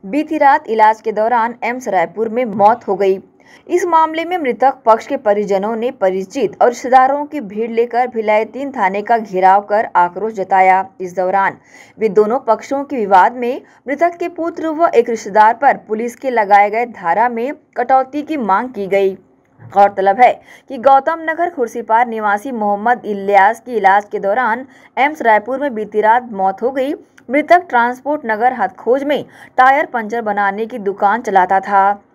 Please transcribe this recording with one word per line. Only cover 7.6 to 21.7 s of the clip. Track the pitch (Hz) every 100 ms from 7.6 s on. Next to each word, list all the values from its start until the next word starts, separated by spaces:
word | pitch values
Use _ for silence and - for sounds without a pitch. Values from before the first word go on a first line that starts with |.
| 233
लेकर | 226 240 233 254
भिलाई | 226 208 214
तीन | 220 233 277
थाने | 262 190 202
का | 208 233
घेराव | 220 185 185 196
कर | 208 208 - -
आक्रोश | 175 180 220
जताया। | 220 185 190 185 185 190 _
इस | 185 185
दौरान | 185 196 190 - _ - - -
वे | 220
दोनों | 196 214 262
पक्षों | - 220 - 277
के | 277 269
विवाद | 196 196 202
में | 247 240 294 - _ 233
मृतक | 285 339 349
के | 349
पुत्र | 339 330 339 320
व | 311 339
एक | - 240
रिश्तेदार | 226 220 196 214
पर | - 277
पुलिस | - - 214 240 240
के | 269
लगाए | 240 202 202 208
गए | 214 247
धारा | 214 175 175 247
में | 233 247 302 _ -
कटौती | 247 269 262 294
की | 294 311
मांग | 208 196 247
की | 202 190
गई। | 196 196 190 _ _ _ _
गौरतलब | - 196 202 202 196 202
है | 247 - _ - _
कि | 254
गौतम | 262 269 269 330
नगर | 320 320 349
खुर्सीपार | 349 226